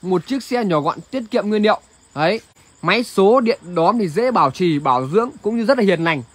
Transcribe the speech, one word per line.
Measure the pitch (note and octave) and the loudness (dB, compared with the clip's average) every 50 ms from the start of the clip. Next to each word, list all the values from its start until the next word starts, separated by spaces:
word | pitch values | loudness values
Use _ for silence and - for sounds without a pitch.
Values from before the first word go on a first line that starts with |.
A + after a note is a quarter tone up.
| - | -2
Một | F#3 F#3 F3+ D#3 | -2 -2 -2 -2
chiếc | - C4 C#4 A3 | -4 -6 -6 -6
xe | - B3+ A#3+ A#3 | -4 -4 -2 -2
nhỏ | G3 E3+ D3+ | 0 0 0
gọn, | C#3+ E3 - - F3 _ | 0 -2 -6 -6 -10 _
tiết | - C4 A#3 G#3+ | -8 -8 -8 -4
kiệm | - A#3 G3 G#3 | -4 -2 -2 0
nguyên | G#3+ G#3+ G#3 | 0 2 2
liệu. | G#3+ G3+ - _ _ _ _ _ _ _ | 2 0 0 _ _ _ _ _ _ _
Đấy, | C3+ D3+ E3+ G#3 A3 - _ _ _ _ _ _ _ - | -2 -2 -2 -2 -2 -8 _ _ _ _ _ _ _ -2
máy | D#3+ F#3+ A3+ B3 | 0 0 0 -2
số | - - - F#3+ G3+ A3+ C4+ | -2 0 2 4 4 4 4
điện | B3 A3+ - - - E3+ F3+ | 2 0 -2 -4 -6 -6 -2
đóm | E3+ E3 F3+ G#3+ A#3+ | 0 2 2 2 2
thì | G#3 F3 | -2 -2
dễ | D3 F#3 A#3+ C4 | -2 -2 -2 0
bảo | B3 F#3+ D#3+ C#3 | 2 2 2 0
trì, | C3 - F#3 E3+ D#3 C#3+ | 0 0 0 0 0 0
bảo | D3 C#3 B2+ B2+ C3 C3 | 0 0 0 0 0 0
dưỡng | D#3+ G#3+ A#3 B3+ - - - | 0 0 0 -2 -8 -6 -6
cũng | G#3 A3+ | -4 -2
như | A#3 A3+ | -2 2
rất | G#3 C#4 B3+ | 2 2 4
là | A3 | 4
hiền | F#3+ F3+ D#3+ E3 | 2 2 2 0
lành | E3+ D#3+ C#3 A#2 - | -2 -2 -4 -6 -12